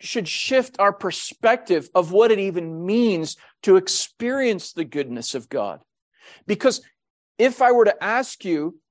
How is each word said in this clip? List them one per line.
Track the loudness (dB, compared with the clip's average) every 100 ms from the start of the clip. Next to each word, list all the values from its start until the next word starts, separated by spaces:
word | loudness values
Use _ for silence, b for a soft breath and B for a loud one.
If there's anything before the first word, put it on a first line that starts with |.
should | -10 -8 -6
shift | -6 -2 0 0 0
our | 0
perspective | 0 -6 -8 -10 0 2 2 0 -2 0
of | -2 2
what | 4 4
it | 4
even | -2 -6 -8 -8 -2
means | 0 2 0 -4 b b _
to | 4 4
experience | 4 -4 -6 -6 -4 -2 -2 -2 -6
the | -10
goodness | -6 -6 -6 -8 -8
of | -10 -8
God. | -6 -6 -8 _ _ _ B B B -8
Because | -2 0 -2 b _ _ _ _ 0
if | 0 4
I | 4
were | 6
to | 4 2
ask | -2 -4 -4 -8
you, | -6 -4 -4 -10 _